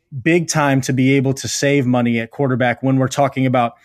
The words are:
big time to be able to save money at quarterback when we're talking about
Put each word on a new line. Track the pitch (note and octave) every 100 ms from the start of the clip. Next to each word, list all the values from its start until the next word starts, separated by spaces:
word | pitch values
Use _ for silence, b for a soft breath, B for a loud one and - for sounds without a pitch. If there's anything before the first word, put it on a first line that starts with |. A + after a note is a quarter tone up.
| _ C#3
big | D#3+ F3 D#3+
time | D#3+ C#3+ C3+
to | C3
be | B2+ C3 C#3
able | C3
to | C3 A2+
save | - C#3+ C#3+ B2
money | B2 A#2+ A#2
at | A2+
quarterback | - C#3 B2 B2+ A#2+
when | C3+ C3+
we're | B2+
talking | - C#3 C3 C3
about | B2+ A#2 b